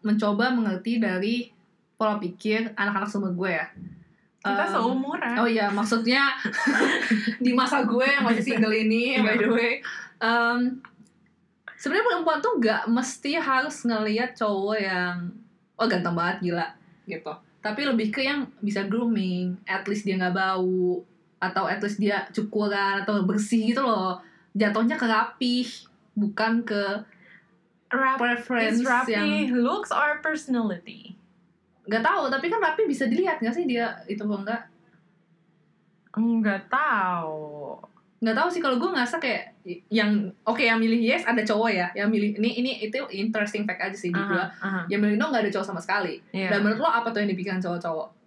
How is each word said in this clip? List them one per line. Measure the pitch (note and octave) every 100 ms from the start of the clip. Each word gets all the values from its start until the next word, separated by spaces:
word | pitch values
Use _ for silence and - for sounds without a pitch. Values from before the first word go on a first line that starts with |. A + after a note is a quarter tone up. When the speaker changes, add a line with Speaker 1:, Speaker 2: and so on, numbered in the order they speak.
Speaker 1:
mencoba | G#3+ G#3 G#3 G#3 B3
mengerti | B3 G#3+ F#3 A3+ A#3
dari | G3+ F#3 G3+ A#3+ A#3+ _ _ _ _ _
pola | A3 G#3
pikir | F3+ - G#3 G#3+ A3+ -
anak-anak | G3+ G3+ G#3
seumur | G3+ F#3+
gue | F3+ F#3+
ya. | E3 - F#2+ F2+ - - _ _ _
Speaker 2:
Kita | G3+ G3+
Speaker 1:
Em, | -
Speaker 2:
seumuran. | G3 A#3 C4 C#4 E4 B3 A#3+
Speaker 1:
oh | A#3
iya, | A3+ G3+
maksudnya | G3+ A3 A3+ A3+ C4 C#4 - - - - -
<laughs> | C#4 C#4+ - G#3+ - -
di | B3
masa | B3 C4 C#4+
gue | B3+ A#3
yang | C4+ C#4
masih | A#3+ A3+
single | - A3+ A3
ini, | A3 A3 A3+ B3 B3+
Speaker 2:
Iya. |
Speaker 1:
by | G#3 A3+
the | G#3+
way. | A#3 A#3 C4 - - - _
Em, | A3+ A#3 A#3 A#3+ B3 B3+ - _ - _ _ _ _ _ -
sebenarnya | - C#4+ F4+ A#4
perempuan | F4 E4 D#4
tuh | A4+ G4+
nggak | A3+ G3+ G#3+
mesti | A#3 B3+ - C#4+ D#4+
harus | C#4 C4 C#4+ C#4+
ngelihat | A#3+ A3 G#3+ G#3+ B3
cowok | - G#3+ G3 G3+ G#3+
yang, | G3 F3+ F3+ F3 F3 - - _ _ -
"Oh, | A3
ganteng | F3+ F3
banget, | E3+ F3 F#3
gila," | F3 E3+ E3 - - _ -
gitu. | - D#3 - _ _
Tapi | G#3 G#3+ C#4+
lebih | A#3 A3
ke | A#3+
yang | C4+ C#4+ B3+ -
bisa | G3+ G3+
grooming, | G3 A3+ A#3+ G#3 F#3 F3+ F3+ F#3
at | - F#3+ G3+
least | G3+
dia | G3+ F#3+
nggak | F3+ F3+
bau, | F#3+ F#3 F#3 F#3 F3+ F3+ - _ _ _
atau | F#3 F#3 -
at | G#3
least | G#3 G#3
dia | G3+ G3+ -
cukuran, | - G#3+ G#3+ G#3 G3+ G3 G3
atau | G3 G#3
bersih | F#3 G#3 G#3 A3+ A3
gitu | A#3+
loh. | C4 G#3 F#3 F3+ - - _
Jatuhnya | G3 G#3 G#3+ A#3 A#3
ke | A#3
rapih, | A3 A#3+ - B3 B3 A#3 - - _ _
bukan | - G#3 - A3 A#3
ke | A#3 G#3 G3 G3+ - - - - _ _ _ _ _
Speaker 2:
rap-, | B3 C4+ C4+
Speaker 1:
preference | A#3+ A#3 A#3 B3 A3 A3+
Speaker 2:
is |
rapi | B3+ A#3+ B3+
Speaker 1:
yang | G#3 D4 D4 B3+ B3
Speaker 2:
looks | A#3+ G4 -
or | - D4 D4+
personality? | D#4 D4+ - B3 G#3+ F3 - - - - _ _ _ _ _ _
Speaker 1:
Nggak | - A3
tahu, | A#3+ G4 C#4
tapi | C4 E4+
kan | A4
rapi | E4+ D#4 G#4+
bisa | A#3+ B3+
dilihat | C#4+ F#4 D#4
nggak | A3+
sih | E4+ D4+
dia | A#3+ A#3 - -
itu | G#3
apa | G#3 G3+
enggak? | G3+ A3+ - _ _ _ _ _ _ _ _ _ _ _ _ _ _
Speaker 2:
Nggak | - A3+ A3+ G#3+ G3 -
tahu. | C4 D4 A3 F#3 F3 D#3+ D#3 D3+ D3 C#3 - - _ _ _
Speaker 1:
Nggak | A3+ A3+
tahu | E4+
sih, | F4
kalau | C#4 B3
gue | F4+
ngerasa | D#4+ A#3+ E4
kayak | C4+ G3+ - _
y-, | F#3 F3 _
yang, | G#3+ G#3 G#3 G3 -
oke, | - A3+
yang | A#3+ A3+
milih | A3+ A3+
yes | A3+ D#4+ D#4
ada | A#3+
cowok | G#3+ G#3 A3+
ya, | F#3 F3+
yang | G3+ G#3
milih | A3 G#3 G#3
ini, | A3+ A#3+
ini | B3 B3
itu | G#3+ B3+ C#4
interesting | G3 A3 A3 G#3 G#3+
fact | G#3 F3+
aja | F#3+ G3
sih | F3+
di | F3+
Speaker 2:
Aha, | G3
Speaker 1:
gue. | F#3 F3 -
Speaker 2:
aha. | F#3+ F#3+ E3+
Speaker 1:
Yang | G3+
milih | G#3 G#3
no | D#4
nggak | B3
ada | G#3
cowok | G3+ G3
sama | F3
sekali. | - D4+ D#4 - -
Speaker 2:
Iya. | G3 F#3+
Speaker 1:
Dan | G3+
menurut | G#3 G#3+
lo | D#4+
apa | A#3 A#3
tuh | A3
yang | G#3
dipikiran | F#3 F#3+ F#3
cowok-cowok? | F3+ F3 E3+ D#3+ - _